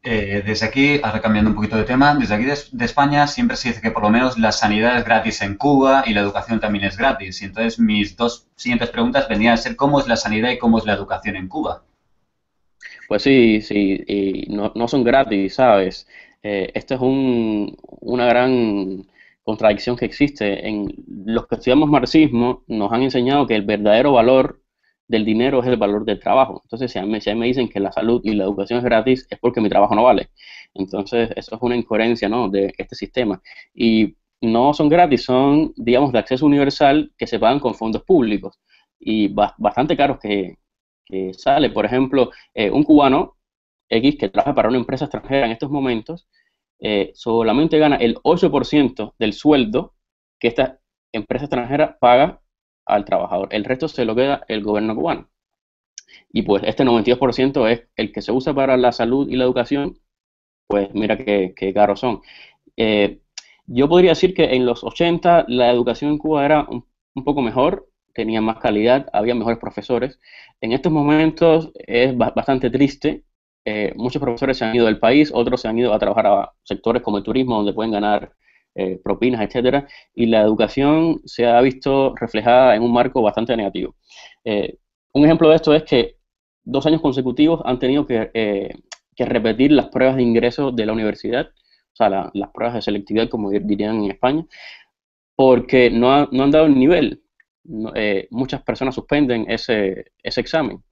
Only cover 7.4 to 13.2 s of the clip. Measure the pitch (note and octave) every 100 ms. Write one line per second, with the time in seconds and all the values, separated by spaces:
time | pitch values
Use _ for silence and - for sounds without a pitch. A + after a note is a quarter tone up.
7.4 | G2+ F#2+ A#2 - A2 G#2 G2+ - A#2+ -
8.4 | _ _ B2 A#2+ A#2+ - A#2 C#3 C3+ G#2
9.4 | A#2 A2+ - A#2 C#3+ C#3+ A#2+ A2+ G#2+ G#2+
10.4 | B2 B2 A2+ A2+ G#2+ G2 G2 - G#2+ F#2+
11.4 | F#2 - - - _ _ _ _ _ _
12.4 | _ _ _ _ - - - G2+